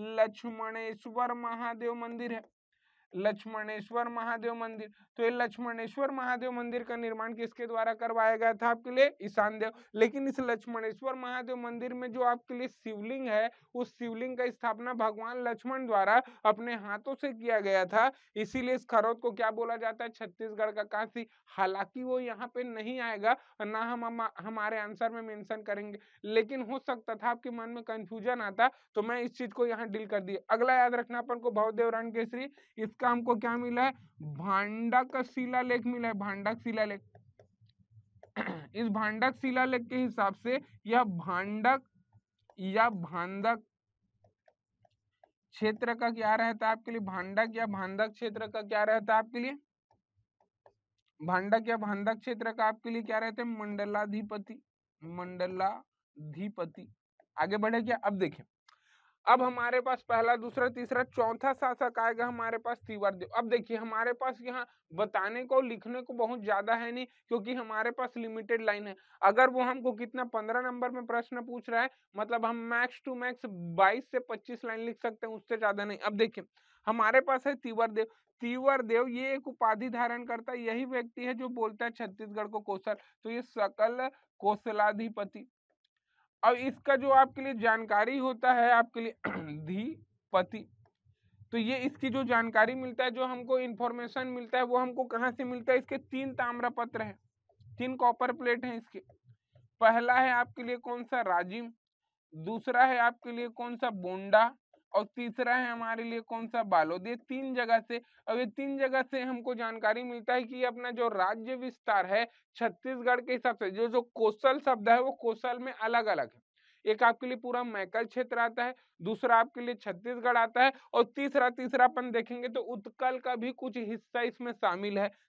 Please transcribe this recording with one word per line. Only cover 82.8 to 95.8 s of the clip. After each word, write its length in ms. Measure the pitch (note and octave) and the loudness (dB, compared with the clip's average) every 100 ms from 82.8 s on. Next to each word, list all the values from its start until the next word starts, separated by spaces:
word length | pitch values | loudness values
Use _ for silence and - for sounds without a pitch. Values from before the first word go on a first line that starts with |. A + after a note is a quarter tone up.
| G#3+ G#3 - _ | -4 -6 -8 _
तो 60 | A3 | -8
ये 120 | A#3 | -8
सकल 680 | B3 A#3 G3+ - A3 B3 C4 - _ _ | -8 -2 -2 2 2 2 -4 -8 _ _
कौशलाधिपति। 1080 | G3 G#3 A#3 G#3 G#3 G#3 A3+ A3 G3+ G#3 - _ _ _ _ _ _ _ _ _ | 0 0 -2 2 2 2 -4 -6 -10 -10 -20 _ _ _ _ _ _ _ _ _
अब 140 | A3 B3 | 4 6
इसका 380 | C4 B3+ - C4+ | 0 -2 2 4
जो 140 | C#4 | 8
आपके 320 | C4+ C4+ C4+ | 8 8 4
लिए 120 | C4+ | -6
जानकारी 640 | A#3+ A3+ A3 A3 G#3 A3 C4+ | 0 2 2 4 2 4 2
होता 360 | C4 A#3+ B3+ | 0 2 4
है 180 | B3 A#3+ | 6 8
आपके 300 | A#3 A#3 A#3 | 6 4 0
लिए 140 | A3+ - - | -6 -6 -6
<clears throat> 400 | F#3 D#3 D3+ D#3 | -6 -6 -8 -6
धीपति, 1040 | F#3+ A#3+ D#4+ - _ _ F#3+ F#3 A3 - _ _ _ _ _ _ _ - | -6 -6 -10 -18 _ _ 2 2 -4 -14 _ _ _ _ _ _ _ -4
तो 60 | A#3 | -2
ये 200 | A3+ B3+ | 0 0
इसकी 320 | B3+ - C4+ | -2 -2 -2
जो 140 | B3+ | -2
जानकारी 520 | B3 A#3 A3+ A3 A3 C4 | 2 2 4 4 4 2
मिलता 280 | B3+ A#3 | -6 -2
है, 80 | B3+ | -2
जो 140 | A#3+ B3+ | 0 -4
हमको 340 | B3 A#3+ B3+ | -4 0 0
इन्फॉर्मेशन 680 | B3+ A#3 A#3+ A#3+ A#3+ C4+ B3+ | 0 -2 -4 -4 -6 -6 -6
मिलता 300 | B3 A#3 B3+ | -6 -2 0
है, 60 | |
वो 140 | B3 B3 | 2 2
हमको 280 | B3+ B3 B3+ | 2 -2 -2
कहाँ 260 | A#3 B3 | 0 0
से 120 | A#3+ | -2
मिलता 300 | B3 B3 A#3 | -6 -4 2
है? 60 | |
इसके 180 | B3+ | 2